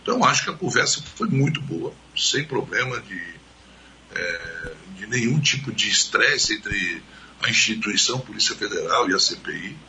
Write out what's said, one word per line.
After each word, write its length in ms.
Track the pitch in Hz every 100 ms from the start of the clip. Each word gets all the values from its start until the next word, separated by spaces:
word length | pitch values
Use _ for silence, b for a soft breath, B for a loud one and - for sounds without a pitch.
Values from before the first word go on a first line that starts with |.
Então, 240 | - -
acho 200 | 135 143
que 60 | -
a 40 |
conversa 480 | - 165 123 113 - - -
foi 120 | -
muito 320 | 135 143 -
boa, 320 | - 82 85 - - -
sem 280 | - 131
problema 560 | 151 127 90 101 123 123
de, 200 | 101 92 85 85 - - B B B B -
é, 580 | - 87 85 82 82 80 80 - 95
de 80 | 107
nenhum 320 | 123 117 151
tipo 320 | - 135 131
de 160 | 113 104
estresse 680 | - - - 123 147 -
entre 480 | 107 104 101 90 82 - B B B
a 80 | 120
instituição 720 | 113 - 113 104 98 - -
Polícia 340 | - 104 -
Federal 560 | - 87 - - 117 95
e 40 |
a 40 | 95
C 160 | - 87
P 160 | -
I. 240 | 85 90 -